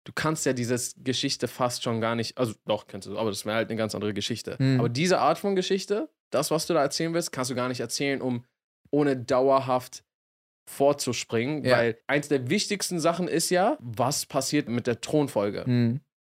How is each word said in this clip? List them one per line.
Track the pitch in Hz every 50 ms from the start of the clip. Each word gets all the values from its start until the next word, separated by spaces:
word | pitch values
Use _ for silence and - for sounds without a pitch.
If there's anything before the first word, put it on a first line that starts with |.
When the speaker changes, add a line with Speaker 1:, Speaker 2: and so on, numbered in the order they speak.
| -
Speaker 1:
Du | - -
kannst | - - 156 160 156 -
ja | 139 127
diese | 123 120 117 123 120 - - -
Geschichte | - - 135 123 - - 139 - - 123
fast | 120 - - 127 123 123 -
schon | - 127 113 113
gar | 110 113 117
nicht, | 117 110 - -
also | - 127 110 101 _ -
doch, | - 107 - -
kannst | - - 98 -
du, | 101 98
aber | 101 113 107
das | 98 - -
wäre | 104 107
halt | 113 110 95
eine | 117
ganz | 110 110 107 -
andere | - 104 107 98
Geschichte. | 101 - - 117 - - - 95 -
Speaker 2:
Mhm. | 131 135 131 123
Speaker 1:
Aber | 117 117
diese | 120 139 180 180 185 -
Art | 131 147 170 -
von | - 202 196
Geschichte, | 185 185 - 196 196 - - 202 220 320 - _ _ _ -
das, | - 127 156 -
was | 151 165 -
du | - 175
da | 156 139
erzählen | 147 - - 165 165 165
willst, | 170 170 -
kannst | - 139 127 127
du | 127
gar | 123 123 127
nicht | 123 127
erzählen, | 117 117 - - 143 139 135 -
um, | 131 127 123 120 - _ _ _ _ _ _ _ _ -
ohne | 139 147 147 143 135
dauerhaft | 127 120 - 131 127 135 139 135 135 123 131 127 127 - - - - _ _ _ _ _ _ _ _ _ _ _ _ _ -
vorzuspringen, | - - 139 143 139 - - 131 117 - - - 120 113 120 139 156 147 127
Speaker 2:
Ja. | 127 123
Speaker 1:
weil | 117 117 113 110 - _
eins | - 139 147 143
der | - 147 131 123 120
wichtigsten | 190 214 - - 208 196 - - 180 165
Sachen | 143 165 175 180 180
ist | - - 165 - -
ja, | 180 175 196 247 302 -
was | 120 123 110 - 120 135 147 - -
passiert | - - 139 131 - 147 147 143 110
mit | 117 120 -
der | 123 117 -
Thronfolge? | - - 156 151 143 120 - 107 101 104 95 92 -
Speaker 2:
Mhm. | 123 123 120 120 117 123 147 - _ _ _